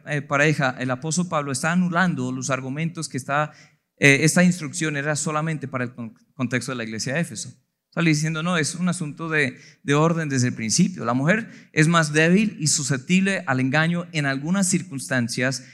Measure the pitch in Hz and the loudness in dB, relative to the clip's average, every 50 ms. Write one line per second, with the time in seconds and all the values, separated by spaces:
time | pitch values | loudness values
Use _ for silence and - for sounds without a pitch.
0 | - 139 147 147 139 - 147 139 147 156 151 - 143 127 127 - 127 131 127 127 | -10 -6 -4 -4 -4 -2 2 4 4 4 4 2 0 -2 0 -2 -4 -4 -4 -4
1 | 156 160 156 180 180 180 170 151 143 143 135 127 - 160 170 185 180 170 165 170 | -4 -4 -2 -2 -2 0 -2 -2 -2 -2 -4 -4 -2 0 0 2 2 2 2 2
2 | 185 180 156 131 127 127 127 131 127 131 135 131 131 131 135 147 165 160 165 170 | 2 2 2 0 -2 -4 -4 -4 -4 -4 -4 -4 -4 -6 -6 -4 -4 -6 -4 -6
3 | 156 - - 131 127 - 139 147 151 147 - - - _ _ _ _ _ _ - | -10 -6 -6 -8 -4 -2 -2 -2 -2 -2 -6 -14 -20 _ _ _ _ _ _ 4
4 | - 143 139 - 160 156 - 180 180 180 175 175 156 139 127 - 156 156 147 143 | 6 6 6 8 4 4 4 6 4 4 4 0 -4 -8 -6 -4 -4 -2 -2 -2
5 | 139 151 151 143 - 165 151 151 156 165 160 147 135 127 127 131 123 120 123 - | -2 -2 -2 -2 -2 -2 -2 -2 -2 -2 -4 -6 -6 -8 -6 -6 -6 -6 -8 -10
6 | 117 113 - _ _ _ _ - 127 117 131 123 123 139 131 120 113 110 110 110 | -12 -14 -14 _ _ _ _ -6 -6 -2 -2 -4 -4 -4 -8 -8 -8 -8 -8 -8
7 | - 131 127 165 170 - 113 101 - 123 - _ _ _ _ _ _ _ - 170 | -6 -4 -4 -4 -4 -6 -6 -12 -12 -14 -16 _ _ _ _ _ _ _ -4 0
8 | 170 165 156 147 156 160 160 156 165 180 180 165 156 - - - 180 180 170 - | 2 2 2 2 0 -2 -2 -2 -2 -2 0 0 -2 -2 -4 -2 -2 -2 -2 -2
9 | 160 147 131 - 165 160 160 156 143 127 - - - - - _ - - 143 147 | -4 -8 -8 -8 -8 -2 0 0 0 0 -2 -8 -20 -20 -20 _ -2 0 2 4
10 | 156 165 170 165 160 147 135 131 123 123 - 90 113 110 104 - 185 220 - - | 4 4 2 0 -2 -2 0 2 2 2 0 -2 -4 -2 2 2 2 2 0 -4
11 | 113 113 120 131 135 160 208 220 226 - - - - _ - - 156 160 170 170 | -4 -2 0 0 2 2 2 0 0 -8 -16 -20 -18 _ 0 2 2 4 4 2
12 | 160 151 151 156 160 170 180 202 226 220 - - 156 143 - - 143 127 143 127 | 2 2 2 4 4 6 6 4 4 2 -2 -2 -2 -2 0 0 0 -2 -2 -2
13 | 131 - 180 190 190 196 196 185 - - 131 127 131 131 131 151 160 165 175 175 | 0 2 2 2 4 2 0 -2 -2 -2 0 0 0 2 2 2 2 2 0 -2
14 | 170 - - 160 147 139 135 135 139 160 185 202 196 180 - 160 139 - 139 131 | -4 -4 -4 -2 -2 0 -2 -2 -2 -2 0 0 0 2 0 0 -2 -2 -8 -10
15 | - - 139 127 120 113 - 127 123 131 135 127 - - | -6 -2 0 0 0 0 0 0 0 0 -2 -4 -8 -14